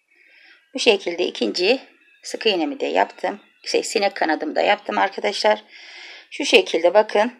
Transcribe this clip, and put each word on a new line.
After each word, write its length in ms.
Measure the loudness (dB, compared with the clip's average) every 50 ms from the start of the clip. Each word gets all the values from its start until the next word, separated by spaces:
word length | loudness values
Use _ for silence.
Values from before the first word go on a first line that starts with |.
| _ _ _ _ _ _ _ _ _ -20 -20 _ _ _ -8
Bu 40 | -2
şekilde 480 | 2 2 2 2 2 -4 -2 -2 -2
ikinci 540 | -2 -2 -2 -2 -2 -2 0 2 2 2 0 -2 -10 _ _ _ _ _ _
sık 240 | -16 -12 -8 -4 -2
iğnemi 340 | 0 0 0 -2 -4 -4 -4
de 60 | -4
yaptım. 540 | -2 0 0 0 0 -2 -6 -6 -6 -6 -8 -12 _ _ _ -8
Şey, 180 | -2 -2 -2
sinek 340 | -2 -2 -2 -2 -2 -2 -2
kanadımı 400 | -2 -2 -2 -2 -2 -4 -4 -2
da 60 | 0
yaptım 360 | 2 2 0 0 -2 -4 -2 -2
arkadaşlar. 680 | -2 -2 -2 -4 -4 -4 -2 0 2 0 0 0 -2 _ -20 -20 -20 -20 -20 -20 -20 -20 -20 -20 -20 -14
Şu 140 | -10 -8 0
şekilde 500 | 4 4 4 4 4 0 2 2 4 4
bakın. 380 | 4 2 2 2 0 0 0 -2 -10